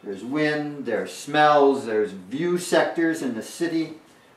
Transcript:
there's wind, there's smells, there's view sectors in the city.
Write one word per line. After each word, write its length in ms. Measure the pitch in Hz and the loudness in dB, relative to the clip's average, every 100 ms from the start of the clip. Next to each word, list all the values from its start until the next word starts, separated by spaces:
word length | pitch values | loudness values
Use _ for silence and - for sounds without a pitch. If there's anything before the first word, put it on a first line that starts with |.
there's 200 | 104 98 | -10 -10
wind, 600 | 117 151 151 151 147 147 117 | -6 0 0 0 -4 -8 -4
there's 280 | 104 92 | -4 -4
smells, 720 | - - 151 151 147 139 127 113 | -10 -4 4 6 8 6 4 -2
there's 260 | 107 101 | -2 -2
view 460 | 95 92 135 175 175 | -4 -10 -4 -2 -2
sectors 640 | - 170 - - 165 156 | 2 2 2 0 0 0
in 140 | 139 110 | -4 -6
the 80 | |
city. 500 | - - 165 160 156 - _ _ _ | -10 -6 -2 -2 -4 -10 _ _ _